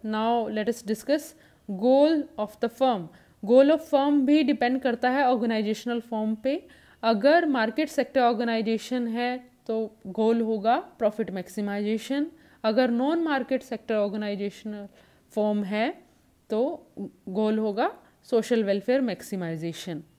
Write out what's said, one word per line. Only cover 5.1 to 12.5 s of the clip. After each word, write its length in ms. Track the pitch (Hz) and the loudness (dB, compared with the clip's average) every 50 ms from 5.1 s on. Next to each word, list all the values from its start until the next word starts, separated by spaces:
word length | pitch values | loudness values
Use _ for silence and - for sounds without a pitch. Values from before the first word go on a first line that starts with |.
| 254 277 285 | 2 2 2
ऑर्गेनाइजेशनल 760 | 247 262 226 233 226 226 220 208 208 220 214 - 240 240 240 | 2 2 2 0 0 0 0 0 -2 -2 -4 -4 -6 -6 -6
फॉर्म 360 | 226 - 233 214 220 220 220 | -6 -6 -4 -2 -2 -2 -4
पे। 320 | 214 - 262 285 359 - - - - - - - _ - | -2 -2 -2 -2 -2 -6 -14 -20 -20 -20 -20 -16 _ 0
अगर 420 | 226 226 202 202 285 311 339 339 | 0 0 4 4 6 6 6 4
मार्केट 440 | 311 269 240 220 226 226 - 311 302 | 2 0 0 0 -2 0 -2 -4 -2
सेक्टर 320 | - - 247 247 - 269 | 0 -4 -4 0 2 2
ऑर्गेनाइजेशन 840 | 247 240 240 208 240 233 226 226 220 220 226 220 - - 254 247 240 | 2 4 2 0 -2 -2 -2 -2 0 -2 -2 -4 -4 -4 -4 -4 -4
है 460 | 233 226 233 240 247 247 254 247 - _ _ _ | -4 -4 -2 -2 -4 -4 -6 -10 -18 _ _ _
तो 280 | - 226 226 220 214 - _ _ | -4 -4 -4 -4 -6 -10 _ _
गोल 340 | 196 180 220 220 226 233 233 | -10 -2 0 2 2 2 2
होगा 380 | 226 220 226 208 190 220 247 320 | 0 -2 -2 0 2 2 0 0
प्रॉफिट 520 | 392 - - - 233 214 214 - 220 180 | -2 -8 -6 -2 -2 -2 0 -2 -6 -4
मैक्सिमाइजेशन, 960 | 190 190 180 - - 214 202 202 202 202 208 208 220 214 - - 269 285 294 330 - - - - | -6 -8 -10 -8 -8 -6 -6 -4 -4 -4 -2 -2 -2 -4 -4 -4 -2 -2 -2 -4 -8 -20 -20 -20